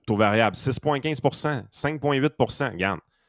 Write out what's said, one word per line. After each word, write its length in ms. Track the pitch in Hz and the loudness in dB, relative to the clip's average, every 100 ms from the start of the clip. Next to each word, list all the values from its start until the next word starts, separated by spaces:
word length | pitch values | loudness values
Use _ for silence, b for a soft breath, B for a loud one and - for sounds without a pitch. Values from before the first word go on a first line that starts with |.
| - | -2
taux 100 | 107 | 2
variable, 400 | 107 107 110 - | 4 4 2 2
six 240 | 135 123 | -4 -2
point 200 | 151 143 | -2 -2
quinze 200 | 156 147 | -2 -2
pour 160 | 139 - | -2 0
cent, 280 | 151 139 101 | -4 -4 -8
cinq 280 | - 143 151 | -6 -6 -2
point 160 | 143 139 | 0 2
huit 160 | 147 - | 0 0
pour 140 | 120 | -2
cent. 180 | - 135 | 0 -4
Regarde, 300 | 87 95 85 - _ | -2 -2 -4 -10 _